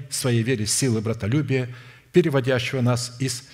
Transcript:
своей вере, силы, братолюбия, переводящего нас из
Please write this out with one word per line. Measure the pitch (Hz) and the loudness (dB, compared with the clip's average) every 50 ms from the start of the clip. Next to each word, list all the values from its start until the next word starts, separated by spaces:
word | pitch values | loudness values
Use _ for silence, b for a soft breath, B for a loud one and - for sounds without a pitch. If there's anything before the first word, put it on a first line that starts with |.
| - - | -8 -10
своей | - - - 127 120 117 110 | -8 -4 -2 0 2 2 2
вере, | 123 135 107 107 | 0 0 -2 -2
силы, | 104 - - 139 127 110 110 | -2 -2 0 0 2 0 0
братолюбия, | 104 113 110 110 - 107 127 156 143 117 131 131 127 120 B B B B B B B B | 0 -2 -4 -4 -2 0 0 0 0 0 0 -2 -2 -4 B B B B B B B B
переводящего | - 175 165 165 139 139 120 131 131 120 123 - - 131 | 4 4 4 4 4 0 2 2 2 0 0 -2 -2 0
нас | 120 123 123 120 - - - - | 2 2 2 0 -2 -6 -6 -4
из | 131 131 - - - B | -4 -4 -4 -6 -12 B